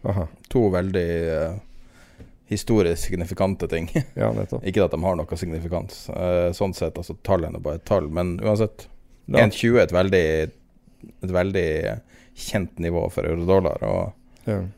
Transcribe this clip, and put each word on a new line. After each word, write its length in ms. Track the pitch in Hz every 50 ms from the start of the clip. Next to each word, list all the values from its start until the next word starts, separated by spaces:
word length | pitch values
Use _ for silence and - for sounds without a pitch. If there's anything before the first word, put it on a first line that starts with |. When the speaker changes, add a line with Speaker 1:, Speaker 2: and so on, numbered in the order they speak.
| -
Speaker 1:
Aha. 240 | - 98 98 82 78 - _ - _
Speaker 2:
To 200 | - 131 113 101
veldig, 400 | 90 90 92 95 92 95 87 85 85 82 82 82
eh, 300 | 80 76 80 82 87 101 - - - - - - _ - - - - - - - - _ _
historisk 560 | _ 107 104 - - 117 107 92 85 85 - -
signifikante 600 | - 92 87 85 82 - - 98 95 95 - 87 82
ting. 200 | - 82 82 82 - 160 -
<laughs> 100 | - -
Speaker 1:
Ja, 160 | - 110 110 110
nettopp. 300 | 107 101 - - 123 -
Speaker 2:
Ikke 180 | 98 90 180 180
at 80 | -
de 60 | - 78 82
har 120 | 95 92
noe 220 | 85 - - -
signifikans, 720 | - 95 87 80 80 85 85 90 85 - 101 - - - -
eh, 420 | - - 90 90 90 87 87 87
sånn 220 | 87 - 101 95 87
sett, 240 | - 87 80 -
altså, 180 | 87 85 - 82 - -
tallene 340 | - 98 90 82 78 82
er 60 | - -
bare 120 | 76 73
et 100 | 80 -
tall, 240 | - 107 95 76 73
men 300 | 80 87 90 90 85 90
uansett, 480 | 107 107 107 104 113 104 - - - - - - - _ - _ _
Speaker 1:
Ja. 120 | - - - -
Speaker 2:
en 80 | 104
tjue 260 | - - - 117 120 120
er 40 | 90
et 100 | 80 85
veldig, 300 | 90 92 98 98 92 82 78 80 80 78 76 - - _ _ _ _ _ - _ _ - - - - -
et 80 | 92
veldig 680 | 90 90 90 98 95 95 87 80 78 78 - - 104 117 - _ - - - _ -
kjent 440 | - - - - 104 87 - - -
nivå 260 | 85 82 87 85 - 92
for 120 | - - -
euro-dollar 540 | 78 82 85 85 90 92 95 92 76 - - -
og, 300 | - - - 90 101 - - - - - _ -
Speaker 1:
Ja. 180 | 110 107 95 92 95 101